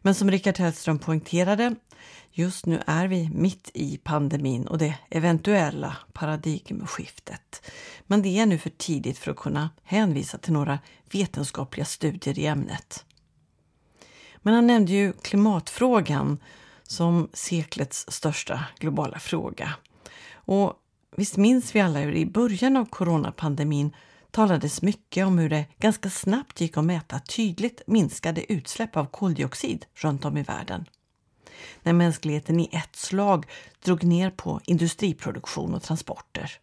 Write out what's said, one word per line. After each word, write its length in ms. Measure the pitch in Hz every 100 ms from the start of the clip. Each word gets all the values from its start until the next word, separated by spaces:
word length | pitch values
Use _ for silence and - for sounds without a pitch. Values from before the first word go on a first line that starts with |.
Men 140 | 196
som 160 | 190 196
Rickard 260 | 185 196 190
Hellström 420 | 175 160 - 151
poängterade, 760 | - 160 - 170 180 208 240 226 _ - - - _
just 340 | - 175 185
nu 160 | - 160 -
är 200 | 156 185
vi 220 | 185 160
mitt 420 | - 180 - -
i 240 | - 143 139
pandemin 680 | - 151 143 147 135 123 -
och 100 | 165
det 200 | 156 147 _
eventuella 880 | 165 170 165 196 202 151 143 147 135 -
paradigmskiftet. 1600 | - 156 156 156 151 - - - - - - - - _ - - - - - -
Men 140 | 202
det 180 | 196 185
är 60 |
nu 120 | 220 165
för 120 | 165
tidigt 480 | _ - 147 123 135
för 140 | 147
att 60 | 143
kunna 320 | 143 147 156 _
hänvisa 540 | - 202 208 143 143 -
till 160 | -
några 260 | 151 143 139 - - _
vetenskapliga 760 | 190 185 - 143 - 135 -
studier 540 | - - 156 180 - 143
i 60 |
ämnet. 600 | 151 143 - - - - _ _ _ _ _ _ _ _ _ _ - - - -
Men 160 | 202
han 140 | 233 240
nämnde 240 | 233 180
ju 220 | 196 202
klimatfrågan 1200 | - - 202 214 185 - - 254 226 165 143 139 147 - - - -
som 460 | - - 170 170 156
seklets 720 | - - 170 156 - 143 - -
största 520 | - 156 151 - 131 151 -
globala 400 | 156 143 143 -
fråga. 540 | - 165 160 - - 147 _ _ - - -
Och 400 | - - 196 196 - _ _ _ -
visst 200 | 202 190
minns 380 | 208 254 -
vi 40 | 214
alla 200 | 185 143
hur 120 | 147
det 80 | 160
i 60 |
början 520 | 165 196 240 185 254 269
av 80 |
coronapandemin 1080 | 220 - 175 160 160 - 156 143 147 143 147 - - _ _
talades 500 | - 214 160 151 -
mycket 440 | 185 202 _ -
om 120 | 190 180
hur 120 | 156
det 160 | 151 143 _
ganska 320 | 214 214 190
snabbt 520 | - - 240 - -
gick 160 | 165 -
att 60 |
mäta 360 | 160 175 - 139
tydligt 600 | - - 214 170 233 - -
minskade 680 | 220 160 - 165 165 -
utsläpp 440 | 180 - - 220 160
av 80 |
koldioxid 800 | 143 - 190 151 135 - - - -
runt 300 | - 156 139
om 120 | 147 147
i 60 |
världen. 420 | - - - 175 170 _ _ _ _ _ - - - -
När 100 | 170
mänskligheten 680 | 175 175 156 156 151 147 165
i 100 | 160
ett 240 | 165 -
slag 500 | - - 190 202 180 - - - _
drog 200 | - 170
ner 260 | 175 170 190
på 320 | 185 170 -
industriproduktion 1080 | - 170 165 - 208 - 139 - - - 147
och 100 | 170
transporter. 680 | - 165 - - - - 151 -